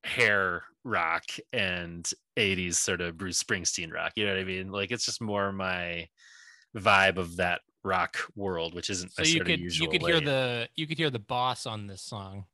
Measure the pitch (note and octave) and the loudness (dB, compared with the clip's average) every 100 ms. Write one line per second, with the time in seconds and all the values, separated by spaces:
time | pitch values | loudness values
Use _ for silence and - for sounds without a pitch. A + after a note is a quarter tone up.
0 | - - A2+ G2+ F#2+ E2+ - _ C3 G2+ | -4 4 6 6 2 -2 -8 _ -2 0
1 | E2 E2 - - - B2 G2 F2+ E2+ E2+ | 2 0 -4 -12 -4 -2 0 -2 -6 -6
2 | E2+ - _ - G2+ F#2+ F2+ E2+ - F2+ | -6 -8 _ 0 2 2 0 0 0 0
3 | F2 E2 F#2 E2 - G2 E2+ - E2 D#2+ | -2 -4 -4 -2 -2 -2 0 -2 -6 -4
4 | E2 - G#2 F#2+ F#2+ F#2 F#2+ G2+ G2 A#2 | -4 0 0 0 -2 -4 -4 -4 -2 -2
5 | - - A2 G2+ G2 G2 F#2 F2+ F2 E2+ | -2 -4 -2 0 0 0 -2 -2 -4 -6
6 | E2 _ - - - - _ A2+ G2+ G2 | -10 _ -20 -20 -20 -20 _ 2 6 8
7 | F#2+ F#2 F2 E2+ F2 F2 _ _ G2 F#2 | 8 4 -4 0 0 0 _ _ 0 0
8 | F2 - - G#2+ G2 F2 E2 F2 - F#2+ | 0 -2 -8 -4 -2 -2 -2 -4 -4 -4
9 | F#2 - D#3+ E3 F3 E3 F2 A#2 D#3+ E3+ | -6 0 4 4 2 0 0 -2 0 0
10 | E3+ E3+ D3 C3+ B2+ A#2+ A#2 - D#3 D#3+ | 4 2 2 0 0 -2 -6 -6 -6 0
11 | D#3 A#2+ G2+ B2 B2+ B2 B2+ G#2+ G2+ F#2+ | 0 -2 -2 0 0 -2 -6 -8 -8 -12
12 | - A2 F#2+ G2 F#2 | -10 -8 -8 -12 -14